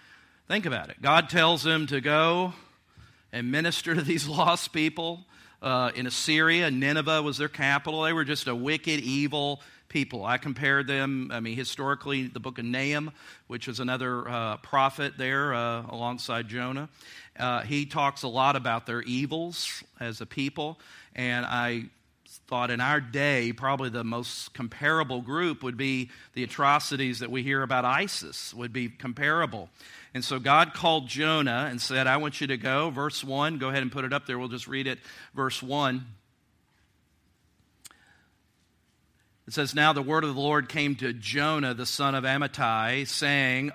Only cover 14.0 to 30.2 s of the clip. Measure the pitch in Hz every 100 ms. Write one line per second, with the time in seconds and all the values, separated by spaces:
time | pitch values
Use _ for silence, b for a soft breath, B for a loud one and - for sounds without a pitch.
14 | 127 123 120 120 113 107 - 139 135 135
15 | 143 139 131 139 143 120 117 117 117 120
16 | 120 123 - 117 110 123 127 135 156 B
17 | B B B - 123 120 107 147 147 160
18 | 139 - 131 120 131 139 127 113 - 120
19 | 120 123 143 156 170 170 - - - -
20 | 117 113 110 - 139 165 151 160 B B
21 | B - 127 123 123 120 120 120 113 -
22 | _ _ - - - 127 123 120 127 147
23 | 123 139 143 131 117 113 135 139 131 117
24 | 113 117 120 - - - 120 - 147 160
25 | 151 127 120 156 175 147 127 123 135 131
26 | 123 B B - 120 - 139 147 - 139
27 | 131 113 117 127 127 139 131 127 123 139
28 | 196 - 78 - - 117 120 123 120 -
29 | 127 120 147 160 147 104 87 - B B
30 | B 127